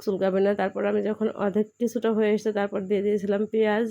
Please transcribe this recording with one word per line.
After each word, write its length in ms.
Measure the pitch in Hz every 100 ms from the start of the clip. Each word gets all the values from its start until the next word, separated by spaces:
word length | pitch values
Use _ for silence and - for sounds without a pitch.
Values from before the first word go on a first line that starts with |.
চুলকাবে 360 | 214 190 190 190
না। 100 | 202
তারপর 280 | 202 190 202 202
আমি 140 | 208
যখন 240 | 202 214 214 -
অর্ধেক 300 | 202 202 214 -
কিছুটা 340 | 233 233 226
হয়ে 180 | 220 214
এসেছে 180 | 208 214
তারপর 280 | 202 202 202
দিয়ে 200 | 190 202
দিয়েছিলাম 400 | 202 208 196 202 208
পেঁয়াজ, 400 | 220 214 208 226